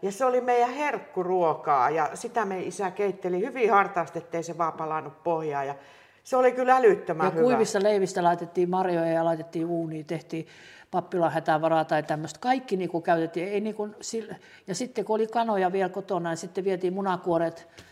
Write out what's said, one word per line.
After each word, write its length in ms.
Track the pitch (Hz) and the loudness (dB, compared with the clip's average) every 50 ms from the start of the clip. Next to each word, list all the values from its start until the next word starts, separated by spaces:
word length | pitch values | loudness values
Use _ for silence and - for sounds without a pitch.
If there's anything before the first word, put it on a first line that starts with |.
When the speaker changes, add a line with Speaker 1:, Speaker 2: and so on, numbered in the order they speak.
Speaker 1:
Ja 100 | 180 202 | -6 -6
se 120 | 196 - 262 | -2 0 0
oli 160 | 254 254 247 | 2 2 2
meidän 300 | 247 254 247 240 240 247 | 2 2 2 2 2 2
herkkuruokaa 1200 | 254 294 294 285 226 190 - - - 185 175 180 185 180 170 156 147 - - 156 143 131 123 143 | 0 -2 -4 -2 -4 -6 -8 -8 -6 -4 -2 0 2 2 2 2 0 0 0 2 4 4 4 4
ja 200 | 156 160 151 143 - | 2 2 0 -2 -2
sitä 300 | - - 233 - 240 214 | -6 -10 -6 -2 -2 -2
meidän 220 | 196 190 185 - 170 | -2 -4 -6 -6 -6
isä 220 | - - 202 180 | -6 -4 -6 -6
keitteli 500 | 185 - 208 196 185 - - 180 180 180 | -2 -2 -2 -2 -2 -2 -4 -2 -2 -2
hyvin 300 | 214 277 240 269 - - | -2 -2 -2 0 2 4
hartaasti, 480 | 214 202 190 - - 180 160 - - 170 | 6 4 4 2 0 -4 -4 -4 -6 -12
ettei 240 | 170 - - 165 | -10 -8 -8 -8
se 160 | 160 165 160 160 | -6 -6 -4 -2
vaan 140 | 170 160 | -2 -2
palannut 520 | 156 - 160 156 156 156 139 143 127 - - | -2 -4 -6 -4 -4 -6 -6 -8 -12 -6 -2
pohjaan. 420 | 170 165 160 160 151 139 139 135 | -2 -2 -2 -2 -4 -4 -4 -4
Ja 80 | 139 139 - - - - - - _ _ _ - | -6 -8 -10 -14 -20 -20 -20 -20 _ _ _ -6
se 120 | - 262 | 0 2
oli 160 | 254 254 247 | 4 4 4
kyllä 240 | 247 254 254 254 220 | 4 4 4 4 4
älyttömän 480 | 196 240 208 175 - - - 160 160 160 | 6 8 6 6 4 2 -4 -2 0 0
Speaker 2:
Ja 40 | 185 | 0
Speaker 1:
hyvä. 120 | 160 165 | 2 4
Speaker 2:
kuivissa 400 | 240 254 247 226 214 - - 196 | 4 4 4 4 2 2 2 2
leivistä 420 | 196 214 214 196 190 180 - 185 175 | 2 4 4 4 2 0 0 2 4
laitettiin 460 | 175 175 170 175 170 - 185 180 175 | 4 2 2 -2 -4 0 0 0 2
marjoja 420 | 185 185 190 185 175 165 165 165 | 2 0 0 0 0 0 2 2
ja 120 | 165 165 165 | 2 2 2
laitettiin 420 | 165 165 160 160 - - 165 165 | 2 0 -2 -4 -8 -6 -4 -4
uuniin, 400 | 170 170 165 165 160 160 156 151 | -2 -2 -4 -4 -4 -6 -8 -8
tehtiin 400 | - 170 151 - - 170 160 156 - - - - - - - - _ | -6 -8 -8 -8 -8 -10 -10 -10 -10 -16 -20 -20 -20 -20 -20 -12 _
pappilan 420 | - 175 180 - 190 175 165 156 | -4 -4 -4 -2 0 2 2 2
hätävaraa 520 | 147 165 156 170 156 151 160 160 160 160 156 | 0 0 0 2 2 2 4 4 2 2 2
tai 180 | - 165 151 | 2 0 -2
tämmöistä. 380 | 151 - 156 151 160 156 - - | 0 -2 -4 -4 -4 -8 -10 -6
Kaikki 360 | - 247 262 269 254 - 202 | -2 -2 -2 -2 -2 -4 -4
niinku 240 | 185 180 170 175 165 | -2 -2 -2 -4 -2
käytettiin. 480 | 165 185 170 165 165 160 - 170 175 202 | 0 2 2 2 2 -2 -4 -6 -4 -2
Ei 120 | 208 202 | -4 -4
niinku 260 | 214 220 208 208 208 | -4 -4 -6 -6 -8
sil-, 480 | 214 214 - - - - 226 214 214 190 - - - - - - | -8 -8 -14 -12 -8 -8 -8 -8 -8 -14 -16 -18 -20 -20 -16 -10
ja 80 | - 185 | -8 -6
sitten 300 | - 254 247 - 220 190 | -6 -6 -6 -4 -6 -2
kun 100 | 214 220 | -2 0
oli 120 | 214 220 | 0 0
kanoja 460 | 220 - 233 233 226 208 190 185 180 | 0 0 0 0 0 0 2 0 0
vielä 160 | 190 196 190 180 | 0 0 -2 -2
kotona, 420 | 185 196 190 - 196 175 170 170 | -4 -6 -6 -4 -4 -2 -2 -2
niin 60 | 165 | -4
sitten 280 | 156 - 180 - 196 180 | -6 -8 -8 -6 -4 -2
vietiin 280 | 196 190 180 185 180 | -2 -2 0 -2 -2
munakuoret 760 | 185 196 196 190 180 175 - 185 170 165 170 165 - - - - - - - - | -2 -2 -2 -2 -2 -2 0 0 2 2 2 0 -4 -8 -20 -20 -20 -20 -20 -20